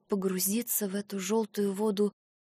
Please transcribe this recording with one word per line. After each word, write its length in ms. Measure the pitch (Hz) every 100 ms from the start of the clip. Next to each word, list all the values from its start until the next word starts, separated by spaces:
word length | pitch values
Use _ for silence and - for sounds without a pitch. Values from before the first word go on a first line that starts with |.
| _
погрузиться 800 | 208 190 185 185 214 233 - 208
в 80 | 196
эту 240 | 202 196
желтую 540 | 185 220 214 - 202
воду 400 | 196 220 196 208 - _ _